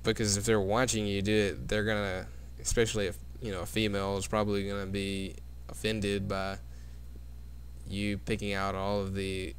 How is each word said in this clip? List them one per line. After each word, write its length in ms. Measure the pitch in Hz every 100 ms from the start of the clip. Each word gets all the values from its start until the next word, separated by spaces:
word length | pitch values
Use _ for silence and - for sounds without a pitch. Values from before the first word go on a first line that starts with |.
because 340 | - 110 107 101
if 80 |
they're 160 | 110 110
watching 460 | 95 110 131 113 104
you 140 | 98
do 140 | 98
it, 340 | 107 101 78 -
they're 160 | 107
gonna, 420 | 104 107 101 92 107 - - -
especially 460 | - - 110 110 98
if, 120 | - - -
you 80 | 113
know, 100 | 92
a 60 | -
female 500 | 110 107 101 98 98
is 100 | 95
probably 400 | 107 104 101 98
gonna 200 | 101 95
be 480 | 98 98 98 95 - - - -
offended 600 | - 107 110 101 101 98
by 280 | 98 95 95 - - - - - - - - - - - - -
you 300 | 98 104 101
picking 360 | - 110 104
out 200 | 98 98
all 260 | 95 98 101
of 140 | 95
the 400 | 98 95 95 92